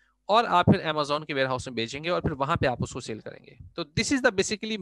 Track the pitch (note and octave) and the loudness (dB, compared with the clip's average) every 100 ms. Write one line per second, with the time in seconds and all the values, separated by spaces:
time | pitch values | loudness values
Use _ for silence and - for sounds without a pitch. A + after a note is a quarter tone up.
0 | _ _ - G#3+ A#3 F3 F3 G3 D3+ D3+ | _ _ 2 2 4 4 6 4 2 -2
1 | C#3+ D3 D#3 C#3+ C3 B2+ C3 A#2 A2+ C3+ | 0 -2 -2 0 0 -2 -4 -4 -4 -4
2 | D#3+ F3 E3+ C#3+ C3+ E3 C#3+ A#2+ B2+ C3+ | -2 -2 -2 -2 0 2 0 0 -6 -8
3 | - G#2+ - - - - - - E3 - | -10 -10 -12 -16 -20 -20 -14 -10 -6 -2
4 | A3 C#4 B3 F#3+ F#3+ G#3 A3 A3 | 0 4 2 2 -2 -2 -4 -6